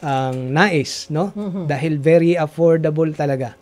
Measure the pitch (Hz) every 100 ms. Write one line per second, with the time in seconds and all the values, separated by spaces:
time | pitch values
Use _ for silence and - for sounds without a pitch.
0 | 151 135 131 131 127 143 202 165 127 -
1 | - 151 196 208 208 185 165 143 156 151
2 | 139 170 170 175 156 - 165 165 156 151
3 | 160 147 147 135 127 -